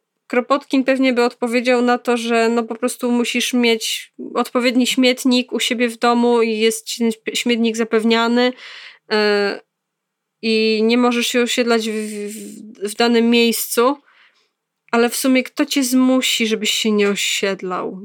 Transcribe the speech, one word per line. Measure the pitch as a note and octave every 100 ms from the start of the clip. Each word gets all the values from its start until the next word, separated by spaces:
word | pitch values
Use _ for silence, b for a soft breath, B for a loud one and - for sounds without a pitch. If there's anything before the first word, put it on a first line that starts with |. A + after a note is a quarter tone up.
| _ _ -
Kropotkin | B3 A#3+ C#4 - C4+
pewnie | C4 C4 C4
by | A#3+
odpowiedział | A#3+ - B3 A#3+ A#3+ B3
na | B3 A#3+
to, | A#3+ A#3+
że | A#3 A#3 A3+
no | A#3
po | A3+ A#3
prostu | B3 - B3
musisz | A#3+ A#3+ B3 A#3
mieć | B3 A#3+ A3+ - - - - B3 -
odpowiedni | A#3+ B3+ A#3+ B3 A#3+
śmietnik | - B3 B3+ C4 B3 B3
u | A#3+
siebie | - A#3 A#3+
w | A#3
domu | A#3+ A#3+ A#3+ A#3
i | A3+ G#3+
jest | A3+ A3 -
ci | -
ten | A#3
śp-, | A3 - -
śmietnik | A#3+ A#3 A#3 A3
zapewniany, | A3+ A3+ A3+ A3+ A#3 A#3+ B3 B3 B B B B -
e, | G#3+ G#3 G3+ G3+ - - _ _ _ _ _ _ _
i | A3+ A3 A3 A3
nie | A3 A#3+
możesz | B3 A#3+ A#3
się | B3
osiedlać | A#3+ B3+ A#3 A3+ A3
w, |
w, | G#3+ G#3+ G#3 G#3 G#3+ G3+ - G#3+ - G3+
w | G#3+
danym | A#3 A#3 A#3
miejscu, | A#3+ A#3 G#3+ - - A#3+ C#4+ b b b b b _ _ _ _
ale | A#3 A#3
w | -
sumie | C4+ B3+
kto | B3 - D4
cię | C#4+
zmusi, | B3 B3+ B3+ C4 B3+ - A3
żebyś | G#3 G#3
się | - A3
nie | G#3 G3+
osiedlał, | G3 - - G3+ G3 F#3 F3+ - F#3